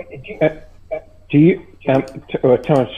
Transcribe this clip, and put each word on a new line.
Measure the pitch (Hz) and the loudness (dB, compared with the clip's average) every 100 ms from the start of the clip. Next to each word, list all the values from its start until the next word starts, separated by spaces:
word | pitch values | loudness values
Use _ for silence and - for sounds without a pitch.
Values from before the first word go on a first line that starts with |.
| - - - - | -8 -16 -12 -2
uh, | 151 - - - - 156 - - - | -2 -2 -20 -20 -14 -14 -14 -20 -2
do | 147 | 4
you, | 160 185 - - 139 | 4 2 -6 -10 -2
um, | 135 | -2
t-, | - - - - | -2 -12 -10 -2
oh, | 131 123 | 2 2
Thomas | - 143 120 | 2 0 0